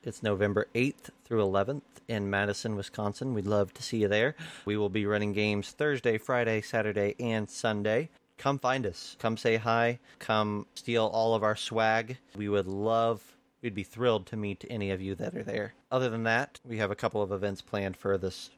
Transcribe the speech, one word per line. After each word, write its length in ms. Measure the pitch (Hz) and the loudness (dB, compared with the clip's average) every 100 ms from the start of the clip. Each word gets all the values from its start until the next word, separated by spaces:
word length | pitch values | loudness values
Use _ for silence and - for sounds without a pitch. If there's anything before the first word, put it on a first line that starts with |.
It's 200 | - - | -10 -4
November 440 | 110 98 104 101 - | -2 2 2 2 0
eighth 360 | 117 131 - - - | 0 0 -2 -18 -20
through 180 | - 117 | -2 2
eleventh 580 | 98 95 98 143 - - - | 4 2 0 -4 -8 -20 -6
in 220 | 113 101 | -4 0
Madison, 440 | 98 101 101 113 | 0 0 0 -2
Wisconsin. 600 | 104 101 - 104 101 131 | -4 -6 -4 -4 -2 -4
We'd 120 | 113 101 | -2 2
love 280 | 104 98 | 2 2
to 80 | - | -2
see 160 | - 117 | -6 0
you 100 | 104 | 2
there. 260 | 104 123 151 156 - | 4 2 -2 -14 -10
We 140 | - 104 | -4 0
will 100 | 104 | 0
be 160 | 101 | 0
running 300 | 101 104 104 | 2 0 0
games 380 | 101 107 104 101 | 0 0 0 -4
Thursday, 440 | - 151 135 123 110 | -2 0 2 2 0
Friday, 460 | - 123 117 110 | 0 0 2 0
Saturday, 520 | - 117 107 104 101 - | 0 -2 0 2 0 0
and 280 | 120 110 104 | -2 -2 -2
Sunday. 600 | - 113 107 104 113 160 _ _ - | -4 -2 0 2 0 -2 _ _ -4
Come 200 | 139 139 | -2 0
find 280 | 123 131 107 | 0 0 -2
us. 300 | 85 - - | -6 -14 -4
Come 160 | 113 110 | -2 0
say 220 | 120 113 | 2 2
hi. 400 | 110 113 117 120 - - | 4 4 2 0 -10 -18
Come 480 | - 110 107 104 101 | 0 2 2 -2 -6
steal 320 | - - 117 110 | -12 0 2 2
all 280 | 113 113 | 2 2
of 100 | 110 | 4
our 100 | 107 107 | 2 0
swag. 600 | - 110 110 113 113 127 _ | -2 2 2 2 0 -10 _
We 140 | - 104 | -8 0
would 180 | 101 92 | 2 2
love, 720 | 98 107 113 113 107 - - _ _ | -2 2 4 4 0 -6 -20 _ _
we'd 140 | 120 | -8
be 80 | 101 | -6
thrilled 440 | 95 113 123 110 92 | -10 -2 2 2 -2
to 80 | 110 | -6
meet 280 | 104 98 - | -6 -8 -8
any 200 | 117 98 | -6 -2
of 120 | 95 | -2
you 120 | 95 95 | -4 -6
that 200 | - 175 | -6 -6
are 80 | |
there. 300 | 107 110 104 - _ | -6 -6 -6 -10 _
Other 160 | 127 127 | 0 0
than 140 | 113 | 0
that, 360 | 113 113 139 - | 2 2 0 -10
we 140 | 127 113 | -10 -2
have 120 | 104 | 0
a 60 | - | 0
couple 240 | 113 107 | 0 0
of 100 | 101 | -2
events 300 | 98 101 98 | 0 -2 -4
planned 380 | - 104 98 90 | -6 -4 -4 -4
for 180 | 98 98 | 0 0
this 320 | 92 - - | 0 -6 -16